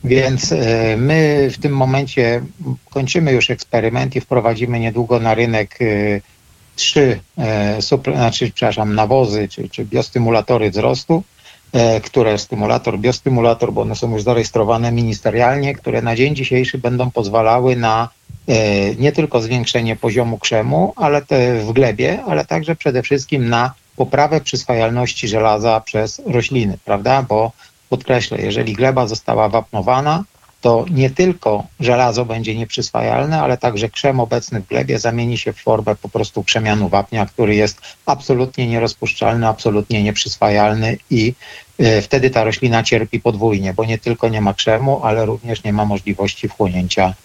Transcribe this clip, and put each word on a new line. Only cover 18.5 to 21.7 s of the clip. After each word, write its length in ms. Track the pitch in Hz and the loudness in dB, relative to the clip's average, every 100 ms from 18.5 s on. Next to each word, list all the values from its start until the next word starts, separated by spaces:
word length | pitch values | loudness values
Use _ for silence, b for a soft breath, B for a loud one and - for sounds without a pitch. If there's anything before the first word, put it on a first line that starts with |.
| 113 107 101 98 | 0 2 2 0
nie 180 | 113 139 | 2 0
tylko 280 | 147 156 123 | 2 0 0
zwiększenie 560 | 113 123 113 123 113 110 | 0 -2 0 -2 -2 -2
poziomu 420 | 120 110 120 107 | -2 0 0 -2
krzemu, 540 | - 113 113 147 185 - | -2 -2 0 2 0 0
ale 260 | 165 147 | 0 0
te-, 380 | 135 139 123 120 | 0 0 2 0
w 120 | 107 | 0